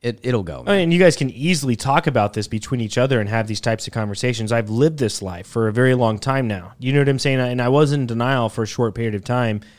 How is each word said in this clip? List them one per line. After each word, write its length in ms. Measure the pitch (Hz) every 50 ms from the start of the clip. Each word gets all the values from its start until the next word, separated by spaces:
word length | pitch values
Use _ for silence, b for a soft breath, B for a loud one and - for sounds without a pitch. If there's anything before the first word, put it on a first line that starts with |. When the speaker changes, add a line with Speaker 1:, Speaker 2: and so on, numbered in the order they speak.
| -
Speaker 1:
it, 180 | 120 117 - -
it'll 200 | 127 123 113 95
go, 160 | 82 76 64
Speaker 2:
Oh, 40 | 123
Speaker 1:
man. 160 | - 202 196 180
Speaker 2:
and 100 | 165 170
you 60 | 175
guys 180 | 185 175 151
can 140 | - 147 131
easily 440 | - 117 135 170 185 156 139 135 120
talk 320 | 110 - 135 135 151 -
about 280 | 160 127 117 104 104 -
this 120 | 110 104
between 340 | - - 107 - - 139 123
each 180 | 117 104 - 120
other 200 | 123 135 135 120
and 80 | 104 98
have 180 | 113 113 110 107
these 120 | 110 104
types 260 | - 120 113 107 -
of 60 | - -
conversations. 580 | 117 110 104 101 - - 123 123 110 113 107 117
I've 160 | 117 113 104
lived 280 | 110 113 139 160 160 147
this 240 | 131 104 - - 101
life 240 | 92 87 87 90
for 220 | - - 117 113 110
a 40 | 107
very 220 | 120 127 127 127
long 240 | 127 123 113 110 101
time 280 | - 135 135 135 131
now. 280 | 113 104 95 87 - - _
You 140 | 123 127 135
know 60 | 143
what 80 | 143 139
I'm 100 | 139 131
saying? 220 | - 143 135 131
And 220 | 127 123 123 123 123
I 60 | 123
was 240 | 131 147 156 143 147
in 140 | 143 131
denial 420 | 117 117 113 120 127 139 131 117 110
for 140 | - - 113
a 40 |
short 280 | 104 - - 123 113 95
period 200 | 117 117 113 104
of 100 | 101 95
time 360 | - 123 123 123 113 107 104 b b b